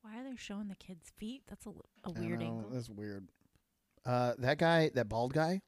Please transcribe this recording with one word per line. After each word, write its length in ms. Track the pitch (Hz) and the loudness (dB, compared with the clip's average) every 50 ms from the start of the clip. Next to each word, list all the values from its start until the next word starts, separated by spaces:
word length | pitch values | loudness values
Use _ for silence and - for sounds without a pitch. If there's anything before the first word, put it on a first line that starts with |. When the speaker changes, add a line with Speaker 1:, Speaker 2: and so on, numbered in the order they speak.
Speaker 1:
Why 160 | _ 220 214 233 | _ -12 -10 -10
are 60 | 254 | -8
they 140 | 269 254 226 | -8 -8 -10
showing 320 | - - 208 202 214 202 | -8 -8 -6 -6 -4 -6
the 60 | 190 | -8
kid's 340 | _ - - 190 165 - - - - | _ -12 -16 -16 -16 -16 -20 -14 -10
feet? 260 | 214 214 247 277 _ - | -10 -8 -8 -10 _ -16
That's 160 | 196 - - | -18 -14 -14
a, 60 | 220 | -14
a 20 | 185 - - _ _ _ _ | -14 -14 -18 _ _ _ _
Speaker 2:
I 60 | 214 175 113 | -8 -6 -4
Speaker 1:
weird 220 | 113 113 113 113 | -2 -2 -2 -2
Speaker 2:
know, 60 | 113 | -2
Speaker 1:
angle. 240 | 117 113 113 110 104 | -4 -4 -6 -6 -6
Speaker 2:
that's 180 | 127 127 120 117 | -6 -6 -6 -6
weird. 380 | 110 101 104 104 101 98 98 87 _ _ _ _ _ _ _ _ _ _ _ _ _ _ _ | -8 -8 -8 -8 -8 -8 -10 -14 _ _ _ _ _ _ _ _ _ _ _ _ _ _ _
Uh, 300 | 131 127 123 123 123 120 - | 0 2 2 4 2 0 2
that 180 | 123 127 147 147 | 2 2 4 4
guy, 320 | 170 165 170 165 160 156 - | 6 6 8 8 6 6 4
that 140 | 127 117 104 | 2 0 2
bald 240 | 110 113 120 127 135 | 2 0 0 2 4
guy, 280 | 156 156 160 185 196 - | 2 2 4 2 0 -2